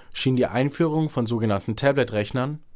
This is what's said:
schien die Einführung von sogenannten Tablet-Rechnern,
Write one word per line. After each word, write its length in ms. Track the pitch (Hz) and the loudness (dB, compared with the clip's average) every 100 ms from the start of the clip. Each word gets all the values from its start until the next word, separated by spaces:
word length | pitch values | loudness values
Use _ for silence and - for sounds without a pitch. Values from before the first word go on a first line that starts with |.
| - | -12
schien 220 | - 131 127 | -2 0 2
die 120 | 120 | 2
Einführung 640 | 110 139 - 165 156 156 | 0 0 0 0 2 0
von 180 | - 117 | -2 0
sogenannten 480 | 117 110 98 - 107 | 0 2 0 -2 0
Tablet-Rechnern, 840 | 143 139 117 107 104 131 131 156 - | 2 2 0 -2 -2 -2 -4 -6 -14